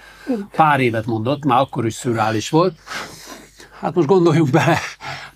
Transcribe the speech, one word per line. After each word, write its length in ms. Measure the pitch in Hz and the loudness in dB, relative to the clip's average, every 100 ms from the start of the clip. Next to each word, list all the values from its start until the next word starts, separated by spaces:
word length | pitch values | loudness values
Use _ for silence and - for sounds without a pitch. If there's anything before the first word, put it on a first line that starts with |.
| - - - 226 202 - | -20 -14 -8 -6 -4 0
Pár 240 | 156 143 | 2 4
évet 260 | 123 113 113 | 0 -2 -4
mondott, 380 | 110 117 143 | -4 -2 -2
már 160 | 143 123 | 0 2
akkor 260 | 135 127 113 | 0 -2 -4
is 80 | |
szürreális 560 | - 127 113 110 110 - | -4 -4 -2 0 -2 0
volt. 280 | 156 185 165 - - - - - - - - - - | 0 0 -2 -14 -14 -14 -16 -20 -20 -20 -20 -20 -8
Hát 140 | 180 | -4
most 120 | 180 135 | 0 4
gondoljunk 420 | 190 170 156 139 | 4 4 4 4
bele 280 | 151 131 139 - - - - - | 2 2 0 -4 -12 -14 -14 -12